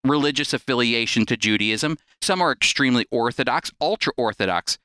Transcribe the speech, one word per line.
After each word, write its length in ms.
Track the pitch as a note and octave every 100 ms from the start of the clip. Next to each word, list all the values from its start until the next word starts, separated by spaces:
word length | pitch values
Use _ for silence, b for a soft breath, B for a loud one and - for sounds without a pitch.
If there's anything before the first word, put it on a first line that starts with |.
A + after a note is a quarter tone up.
religious 480 | C3 D3 C#3+ C#3+ D3
affiliation 720 | C3 - B2 A#2+ A#2 A2+ - A2
to 100 | A#2
Judaism. 600 | A2 G#2+ G#2 A2 D3+ D#3+ b b
Some 220 | - F#3
are 100 | E3+
extremely 540 | B2+ - - C3 B2 -
Orthodox, 600 | A#2 A#2 A#2+ B2 C3+ - _
ultra-Orthodox. 960 | D3+ G#3+ - - A2+ - F#2+ E2+ - -